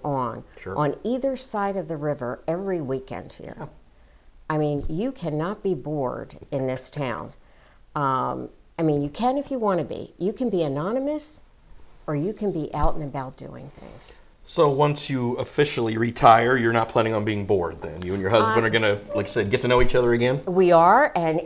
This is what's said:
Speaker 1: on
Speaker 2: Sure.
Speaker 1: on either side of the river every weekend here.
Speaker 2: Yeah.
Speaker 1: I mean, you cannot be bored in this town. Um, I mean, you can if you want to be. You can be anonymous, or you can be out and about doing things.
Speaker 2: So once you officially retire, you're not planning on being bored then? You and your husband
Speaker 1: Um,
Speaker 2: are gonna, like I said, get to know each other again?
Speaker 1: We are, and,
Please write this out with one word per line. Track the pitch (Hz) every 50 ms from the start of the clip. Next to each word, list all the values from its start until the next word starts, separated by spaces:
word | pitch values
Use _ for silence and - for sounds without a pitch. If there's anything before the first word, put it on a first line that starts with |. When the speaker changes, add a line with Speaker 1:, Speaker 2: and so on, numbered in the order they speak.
| -
Speaker 1:
on | 147 139 131 123 117 113 123 - - - -
Speaker 2:
Sure. | - - 95
Speaker 1:
on | - 147 139 - -
either | - 214 254 254 269 269 262
side | - - - - 202 202 202 190
of | 196 160 151
the | 165
river | 147 151 151 143 - 127 120 127 - - -
every | 165 180 196 196 185 170
weekend | 143 123 135 131 131 - 107 87 - - -
here. | - 80 - - -
Speaker 2:
Yeah. | - - - - _ _ _ - - - - - _ - - - - -
Speaker 1:
I | 156 151
mean, | 151 147 147 143 - -
you | 156 165 226 139
cannot | 139 - 170 160 151 151 160 185 208 -
be | - 196 175
bored | 135 - 151 156 147 131 120 117 117 113 - - - - -
in | 147 135 135
this | 131 127 127 - -
town. | - 147 139 123 107 78 87 120 - - - - - - - _ - - - _ -
Um, | 151 143 135 131 127 127 127 127 127 123 - - - - - _ -
I |
mean, | 165 156 147 143
you | 143 143
can | 147 - 226 247 262 294
if | 277 -
you | 277 247
want | 220 202 185 170
to | 143
be. | - - 82 - - - -
You | 175 202
can | 214 - 254 233
be | 190 175
anonymous, | 160 143 135 143 160 196 233 262 269 294 302 294 294 - - - - _ _ _ _ - - - - - - - -
or | - 151
you | 143 156 208
can | 220 - 214 196
be | 160 160 147 - -
out | 147 156 160 -
and | 160 151
about | 135 127 139 131 131 131
doing | - 131 123 - 127 135 139
things. | - - - - 107 - - - - - - - _ _ -
Speaker 2:
So | - - 175 156 143
once | 135 135 147 147 147 - - -
you | 139 127 123 120 127
officially | 131 120 - - 147 147 147 - 127 117 113 110
retire, | 110 120 120 117 - 143 120 113 113 117 123 131 127
you're | 117 117 117
not | 117 113 -
planning | - 123 110 113 113
on | 107 104
being | 110 104 101 98
bored | 95 104 92 85 80 78 78
then? | - 80 78 85
You | 90 90
and | 98 98
your | 95 95
husband | 113 110 107 - 113 117
Speaker 1:
Um, | 113
Speaker 2:
are | 110
gonna, | 110 113 110 104 101 101 - - -
like | 101 98
I | -
said, | - 120 98 95
get | 127 123
to | - 120
know | 123 123
each | 123 - -
other | 123 123 120
again? | 120 117 120 123 135 147 -
Speaker 1:
We | 190 175 185 185 175
are, | 170 165 165 180 214 262 302 - -
and, | 180 165 160 156 170 -